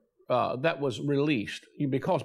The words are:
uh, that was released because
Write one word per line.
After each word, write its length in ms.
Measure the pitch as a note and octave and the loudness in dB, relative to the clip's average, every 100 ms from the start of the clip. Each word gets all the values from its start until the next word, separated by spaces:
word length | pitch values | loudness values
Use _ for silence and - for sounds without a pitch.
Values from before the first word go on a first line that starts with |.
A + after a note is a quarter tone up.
| _ _ _ | _ _ _
uh, 240 | B2 - B2+ | 0 0 0
that 200 | D#3 E3 | -2 0
was 220 | C#3+ A#2+ | -2 -2
released 640 | C#3+ C#3 D3 C3+ G2 - - - D3 | 0 2 2 0 -2 -10 -16 -4 -2
because 320 | C3 - E3+ | 0 0 0